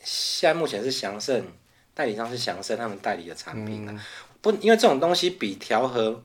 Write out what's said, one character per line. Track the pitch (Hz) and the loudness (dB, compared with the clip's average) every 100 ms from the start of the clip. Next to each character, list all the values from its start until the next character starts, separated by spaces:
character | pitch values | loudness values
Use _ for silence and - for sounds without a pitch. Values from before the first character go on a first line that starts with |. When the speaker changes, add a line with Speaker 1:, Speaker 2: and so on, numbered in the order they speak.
Speaker 1:
现 | - - - - 165 | -6 -4 -4 2 2
在 | |
目 | 165 151 | 4 0
前 | 101 | -2
是 | 127 | -2
祥 | 127 101 104 | -2 -4 -4
盛， | - 120 92 - _ _ _ | 0 -2 -2 -12 _ _ _
代 | - 135 | -4 -2
理 | |
商 | 107 117 | -2 -4
是 | 123 | -4
祥 | 104 90 | -4 -4
盛 | 98 110 | -4 -4
他 | 117 | -4
们 | 98 | -4
代 | 113 92 | -4 -4
理 | 85 | -6
的 | |
产 | 80 - 110 107 | -14 -12 -8 -8
品 | 107 104 | -8 -10
啊。 | |
Speaker 2:
嗯。 | 104 - - - _ | -12 -14 -16 -20 _
Speaker 1:
不， | 208 | 0
因 | 208 214 | 4 6
为 | 226 | 6
这 | 220 | 6
种 | 135 | 6
东 | 165 | 4
西 | 175 175 | 4 2
比 | 180 104 95 | 0 -4 -4
调 | - 107 131 | 0 2 2
和 | 123 110 120 | 2 0 -2